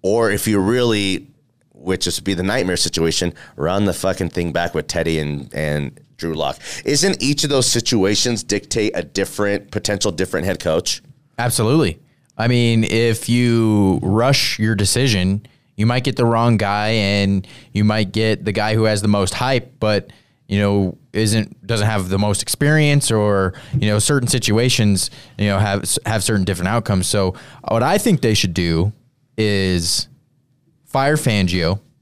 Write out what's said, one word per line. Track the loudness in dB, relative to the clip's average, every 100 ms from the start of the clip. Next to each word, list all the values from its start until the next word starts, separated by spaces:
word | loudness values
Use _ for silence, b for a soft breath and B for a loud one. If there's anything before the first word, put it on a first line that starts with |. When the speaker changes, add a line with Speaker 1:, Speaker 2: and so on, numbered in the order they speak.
Speaker 1:
or | 2 2 2
if | 0 0
you | 2
really, | 2 2 2 0 0 -4 -8 _ _ _ _
which | -12 -6 -4 -4
is | -4
be | -4
the | -2
nightmare | -2 -2 -2 -2
situation, | -2 0 -2 0 -4 -6 B
run | -6 -2 0
the | -2
fucking | -2 -4 -2 -4
thing | -4 -4
back | -2 -4
with | -4 -4
Teddy | -4 -2 -2
and, | -4 -6 -8
and | -6 -4 -4 -6 -12 _ -10
Drew | -8
Lock. | -4 -4 -6 B B
Isn't | -4 0 0 0
each | -2 -2
of | 0
those | 0 0
situations | -2 0 0 2 0 -2 -4
dictate | -2 -4 -2 -2 -2
a | -4
different, | -6 -4 -4 -2 -2 -2 -4
potential | -8 -4 -2 -4
different | -4 -4 -2
head | -4 -4
coach? | -2 -2 -2 -8 -12 -20 _ -4
Speaker 2:
Absolutely. | -2 0 2 2 0 -4 b b b -2
I | 0
mean, | 2 4 2
if | 2 2 2 0 0
you | 2 4 4 4 4 4 2
rush | 0 2 2 2 0 -2
your | 0
decision, | 0 0 2 2 2 0 -2 b b b
you | -2
might | 0 0
get | -2 0
the |
wrong | 2 4 4 2
guy | 0 0 0
and | 0 2 2 2 0 -4 B B
you | 0
might | 2 2 0
get | 0 0 0
the | -2
guy | -2 0
who | 2
has | 2 2
the | 2
most | 2 0
hype, | -2 -2 -2 -4 _
but, | 0 0 -4 b b b -4
you | 0
know, | 2 2 0 -4 _
isn't, | -2 0 0 -2 -10
doesn't | -4 -2 0
have | -2 -2
the | 0
most | 0 -2
experience | -4 -2 2 4 4 2 2
or, | 0 2 2 0 B B
you | B 0
know, | 0
certain | 2 0 0
situations, | -2 0 2 2 2 2 2 -2 B B -2
you | 0
know, | 2
have, | 2 0 -2 -4
have | -2 -2
certain | 0 0
different | 0 -2 0
outcomes. | 0 0 -2 0
So | 0 0 -2 B B -4
what | 0
I | 2 2
think | 2 2
they | 2
should | 2 0
do | 0 0 2 0 -2 _ _ _ -2
is | 0 2 2 0 0 -4 -6 -16 _ _ _ _ _ _
fire | _ 0 2
Fangio | 2 2 2 2 0 0 -2 _ _